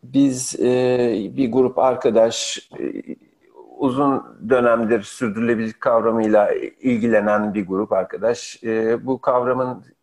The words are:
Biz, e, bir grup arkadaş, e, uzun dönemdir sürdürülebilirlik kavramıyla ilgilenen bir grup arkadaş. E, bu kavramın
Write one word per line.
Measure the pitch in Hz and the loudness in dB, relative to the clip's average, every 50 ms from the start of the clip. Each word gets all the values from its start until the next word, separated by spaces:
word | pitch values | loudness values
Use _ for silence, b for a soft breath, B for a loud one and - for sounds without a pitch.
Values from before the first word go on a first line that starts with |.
Biz, | - 123 131 139 139 139 127 127 127 - - - | -20 -2 0 2 2 2 0 -2 -8 -8 -4 -2
e, | - 123 127 127 127 123 127 123 123 120 113 98 101 98 127 | 0 2 2 2 2 2 2 2 0 0 0 -2 -4 -6 -4
bir | 131 135 117 | -2 -2 0
grup | 110 131 127 123 127 - | 2 2 2 2 2 2
arkadaş, | 113 131 123 120 - 127 107 95 95 95 92 - - - - - - _ - - | 2 2 0 2 0 2 4 4 4 4 2 -4 -6 -6 -8 -10 -12 _ -14 -10
e, | 67 65 - - - - - _ _ _ _ _ _ _ _ - 60 57 62 - | -10 -10 -10 -10 -12 -14 -16 _ _ _ _ _ _ _ _ -20 -20 -20 -8 -4
uzun | 143 135 123 135 143 139 135 123 - - - - - 110 | -2 -2 0 0 0 0 0 -2 -4 -10 -18 -14 -2 0
dönemdir | 131 123 120 120 117 117 117 107 120 110 | 2 4 4 4 2 2 2 0 0 0
sürdürülebilirlik | 101 - - - 131 110 98 110 117 117 120 110 113 110 110 _ | -2 -6 -8 -4 -4 -4 -2 -2 0 0 0 0 -2 -6 -8 _
kavramıyla | - 135 120 113 110 113 113 113 110 107 107 107 104 98 - - - - _ _ | -2 0 0 2 2 2 0 2 2 4 4 4 4 4 0 -2 -4 -8 _ _
ilgilenen | - 131 123 110 107 120 110 107 101 107 104 107 107 107 95 | 0 0 0 2 2 2 2 2 4 2 2 0 0 -2 -2
bir | 107 98 | -4 -4
grup | 87 95 95 110 - | -2 -2 -4 -2 0
arkadaş. | 107 95 92 - - 90 101 113 - - - - - - - | 0 -2 -2 -4 -6 -4 -2 -2 -2 -2 -6 -16 -18 -10 -6
E, | 117 110 110 110 113 117 113 117 | -4 -2 0 0 0 0 -2 -2
bu | 127 131 123 | -4 -4 -2
kavramın | - - 127 123 123 123 127 127 127 127 123 95 - _ _ _ | 0 0 0 0 0 0 -2 -2 -2 -4 -6 -10 -14 _ _ _